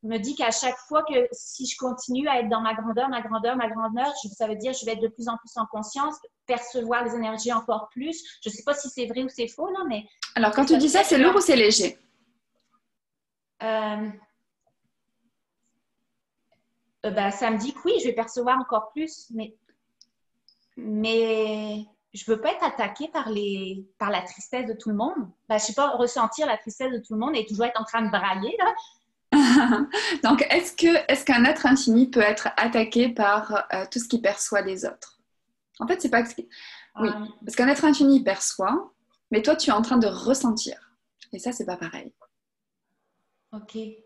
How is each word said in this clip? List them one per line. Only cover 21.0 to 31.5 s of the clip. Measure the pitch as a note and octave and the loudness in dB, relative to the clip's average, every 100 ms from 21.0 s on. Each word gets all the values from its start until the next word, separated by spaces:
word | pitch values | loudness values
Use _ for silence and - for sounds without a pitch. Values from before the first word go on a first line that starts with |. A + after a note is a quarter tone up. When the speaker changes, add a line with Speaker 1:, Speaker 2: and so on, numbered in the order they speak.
| A3 A3+ A3+ A3 A3 G#3+ G#3+ G#3+ G#3+ _ _ | 0 2 2 0 0 -2 -6 -8 -10 _ _
Speaker 1:
je | G3+ - | -16 -2
veux | A3 | 0
pas | D4 | 0
être | - | 0
attaquée | D#4+ - G#3 - D#4 | -2 -2 -6 -4 -8
par | D#4+ A3+ | -6 -4
les, | G#3 G3+ G3 F#3+ F#3+ F#3+ _ | -4 -4 -4 -6 -10 -14 _
par | G#3 | -4
la | G3 | -2
tristesse | F#3 - - B3+ A3+ | -6 -16 -10 -8 -6
de | |
tout | A3 A3 | -8 -4
le | G#3 | -2
monde. | B3 F4+ G#3+ _ _ | -2 -4 -8 _ _
Ben, | G#3+ | -2
je | |
sais | - | -2
pas, | A3 C#4 A3+ | 0 0 2
ressentir | A#3+ C4 A3 A3+ D4 | -2 0 -2 -2 -2
la | A3+ | -2
tristesse | - - C4 | -6 -8 -6
de | A#3+ | -6
tout | - | -6
le | G#3+ | -4
monde | B3 D4 | -2 -2
et | A3 | -4
toujours | G#3 | -2
être | A#3 A#3+ | 0 0
en | |
train | A3 A#3 | -2 -2
de | A3 | 0
brailler, | G3 G3 F#3+ G#3+ F4+ | 0 0 -2 -2 0
là. | F#4+ A5 - _ _ _ _ C#4+ C4 | 0 0 -10 _ _ _ _ 6 8
Speaker 2:
<laughs> | B3+ A#3+ A3 C#4+ G4+ G#4+ E4+ | 6 6 2 0 -2 -2 0
Donc, | A3+ C4+ C#4+ | 4 4 4
est-ce | D#4 F4 | 2 0
que, | - E4 E4+ - | 2 4 4 2
est-ce | C#4 | 0
qu'un | - A#3+ | 2 6
être | B3+ | 6